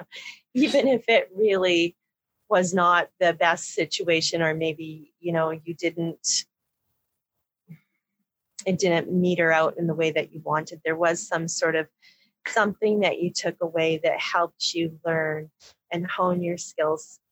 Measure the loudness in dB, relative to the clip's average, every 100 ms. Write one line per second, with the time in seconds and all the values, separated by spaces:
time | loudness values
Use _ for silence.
0 | -10 -18 -18 -20 _ 0 2 4 4 2
1 | 4 2 2 2 2 4 4 2 2 -4
2 | _ _ _ _ 0 2 2 4 4 4
3 | 2 0 0 2 2 0 -4 -4 -4 -2
4 | 0 0 0 0 0 0 -2 -4 -10 -14
5 | -18 _ -4 0 0 -4 -10 -6 -4 -4
6 | -6 -6 -4 -4 -6 _ _ _ _ _
7 | _ _ _ _ _ _ _ -20 _ _
8 | _ _ _ _ _ -10 -4 -2 2 0
9 | 0 0 0 2 2 4 2 0 -4 0
10 | 0 0 -4 -10 -4 -4 -4 -8 -6 0
11 | 0 0 -4 -4 -4 -2 0 0 -4 _
12 | _ _ _ _ -4 0 0 0 0 2
13 | 0 0 -4 -2 -6 -4 -4 0 0 0
14 | 0 -2 -2 0 -2 -4 -6 -2 -4 -4
15 | -2 0 0 -4 -8 _ -20 _ -8 -6
16 | -4 0 0 0 -2 -6 -8 -2 -2 -2
17 | -6 -20 _